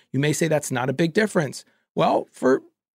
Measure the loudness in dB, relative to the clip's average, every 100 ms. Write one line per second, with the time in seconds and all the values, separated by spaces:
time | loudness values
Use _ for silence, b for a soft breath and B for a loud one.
0 | b -2 0 0 0 0 -2 -4 -2 0
1 | 0 2 0 0 -2 -8 -18 _ _ -2
2 | 0 0 -4 -2 2 2 0 _ _